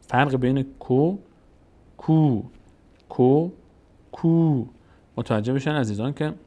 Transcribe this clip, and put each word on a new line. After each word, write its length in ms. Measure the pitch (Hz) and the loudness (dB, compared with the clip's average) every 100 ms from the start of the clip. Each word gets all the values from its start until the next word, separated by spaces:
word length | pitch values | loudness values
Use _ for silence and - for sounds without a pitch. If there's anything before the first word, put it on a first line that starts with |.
فرق 340 | - 123 143 | -2 0 2
بین 280 | 131 123 135 131 - | 2 0 0 -4 -10
کو، 380 | - 127 156 196 - _ _ _ _ _ _ - | -2 2 2 -2 -14 _ _ _ _ _ _ -12
کو، 460 | - 160 151 110 - - - _ _ _ _ | 0 2 4 0 -6 -16 -20 _ _ _ _
کو، 400 | - 127 143 170 - _ _ _ _ _ | 2 4 4 0 -8 _ _ _ _ _
کو. 540 | - 170 165 165 139 117 - _ _ _ - | -4 0 2 2 0 -4 -12 _ _ _ -10
متوجه 360 | 123 110 107 | -2 -2 0
بشن 180 | 135 139 | -2 -2
عزیزان 420 | 151 113 104 123 | -2 -4 -4 -6
که 180 | 147 151 180 | -6 -8 -8